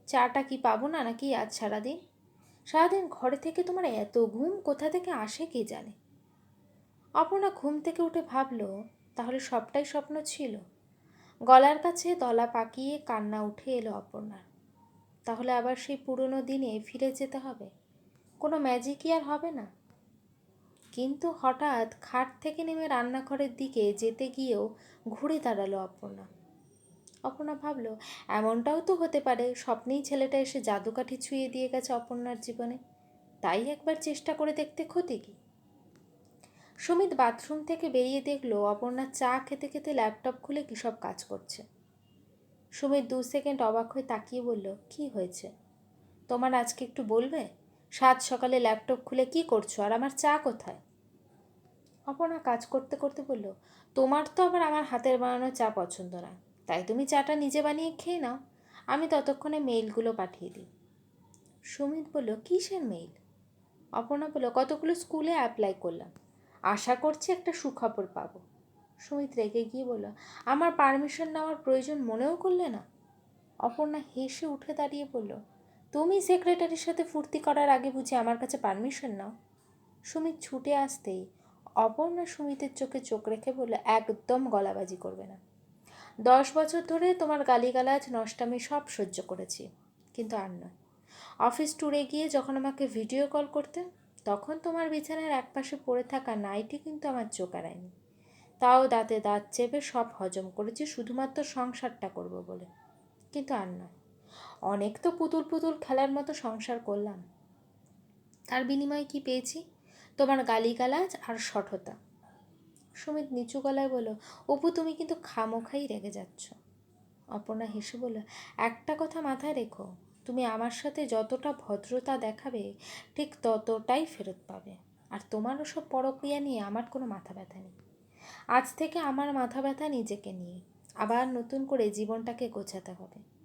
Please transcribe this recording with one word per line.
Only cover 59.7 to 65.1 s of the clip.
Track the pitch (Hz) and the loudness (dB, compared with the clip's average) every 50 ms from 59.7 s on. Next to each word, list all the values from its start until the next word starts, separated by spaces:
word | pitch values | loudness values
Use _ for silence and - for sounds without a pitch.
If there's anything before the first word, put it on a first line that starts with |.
| 233 226 220 214 208 226 226 226 | 0 0 0 0 -2 0 0 0
পাঠিয়ে | 226 220 185 180 - - 180 - | 0 -2 -4 -6 -6 -12 -14 -14
দিই।" | - - - - - _ _ _ _ _ _ _ _ _ - - - _ _ - _ _ | -12 -14 -20 -20 -20 _ _ _ _ _ _ _ _ _ -20 -20 -20 _ _ -20 _ _
সুমিত | _ - - - 285 277 302 320 302 - | _ -16 -6 -4 -2 -2 -2 -4 -6 -4
বলল, | - 294 247 220 214 226 - | -4 -2 -2 -2 -4 -4 0
"কিসের | - 359 370 359 - 392 370 302 | 2 2 2 2 0 -4 -4 -4
মেইল?" | 226 185 165 170 - - - _ _ _ _ _ _ _ _ _ _ _ _ - _ | -4 -6 -6 -10 -14 -18 -20 _ _ _ _ _ _ _ _ _ _ _ _ -16 _
অপর্ণা | - - 233 226 285 285 311 302 | -4 -4 -2 -2 -2 -2 -2 -2
বলল, | 302 294 254 240 240 | -2 0 0 2 4
"কতগুলো | - 269 269 302 294 320 320 339 | 2 2 2 0 -2 0 0 0
স্কুলে | 339 - - | 0 -2 -4